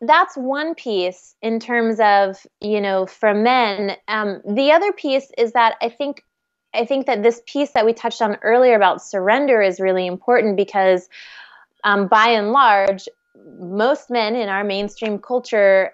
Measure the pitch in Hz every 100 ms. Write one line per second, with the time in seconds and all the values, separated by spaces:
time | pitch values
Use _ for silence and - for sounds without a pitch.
0 | 240 320 370 285 254 277 311 320 254 202
1 | 180 185 _ _ 220 226 233 240 226 220
2 | 214 202 196 190 - _ 208 208 202 190
3 | 190 - 214 208 233 254 220 196 196 -
4 | - 214 208 190 - 208 277 320 403 392
5 | 294 269 269 - 233 240 226 - 233 -
6 | 285 277 _ _ _ _ _ 214 233 269
7 | 262 220 226 233 - 277 285 240 220 226
8 | 233 220 220 202 - 240 254 220 190 -
9 | - 202 185 247 285 233 196 185 190 185
10 | 185 180 - 240 214 190 190 202 190 185
11 | - - - - - - _ _ 208 202
12 | 190 214 226 226 208 262 247 202 196 196
13 | - - _ _ 101 127 180 196 233 285
14 | - 247 214 240 208 196 208 196 202 -
15 | 220 202 - 247 247 220 196 190 185